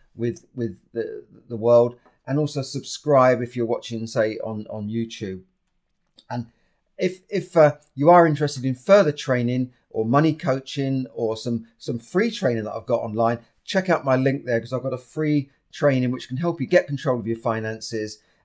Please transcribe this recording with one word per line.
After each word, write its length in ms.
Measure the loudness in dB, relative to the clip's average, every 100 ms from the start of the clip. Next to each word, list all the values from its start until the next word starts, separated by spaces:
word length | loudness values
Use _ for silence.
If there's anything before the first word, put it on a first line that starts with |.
| _ -6
with, 280 | -6 -6 _ -8
with 240 | -8 -8 _
the, 320 | -6 -6 -8 -16 -20 -12
the 60 | -2
world, 380 | 6 6 6 -2 _ _ -4
and 100 | -2
also 260 | -2 -4
subscribe 800 | -8 -10 -10 -8 2 6 6 4
if 140 | -2
you're 100 | -4
watching, 440 | -4 -4 -6 -10 -6
say, 300 | -2 -2 -2
on, 280 | -8 -8 -10
on 200 | -10 -6
YouTube. 540 | -6 -6 -8 -10 -10 _ _ _ _ _ _ _ _ -12
And 180 | -10 -10 _ _ _ _ -4
if, 220 | -4 -4 -8
if, 280 | -6 0 4
uh, 200 | 4 4 _
you 160 | 0 6
are 160 | 8 6
interested 380 | 2 -2 -2
in 100 | -4
further 380 | -2 4 6 6
training 600 | 0 -2 0 0 -2 -4 _ _
or 160 | -4
money 280 | 2 4 4
coaching 720 | 0 -2 -4 -4 -6 -2 -2 -4
or 220 | -4 -4 -4
some, 320 | -4 -6 -6 _
some 220 | -8 -8
free 320 | -4 -2 0
training 320 | 0 -2 -2
that 100 | -6
I've 120 | -8 -2
got 160 | -2
online, 360 | -2 0 0 0 _ _
check 260 | -4 -4 0
out 160 | 0
my 120 | 2 2
link 280 | 2 -2
there, 140 | -2 -4
'cause 140 | -2
I've 100 | -6
got 100 | -6
a 60 | -8
free 500 | -10 -4 0 0 -2 _ _
training 400 | 0 2 2 0
which 160 | -4 -8
can 120 | -4
help 220 | -4 -4
you 60 | 2
get 220 | 2 2
control 320 | -6 -2 -2
of 60 | -2
your 80 | -4
finances 840 | -2 -4 -6 -10 -8 -8 -8 -12 _ _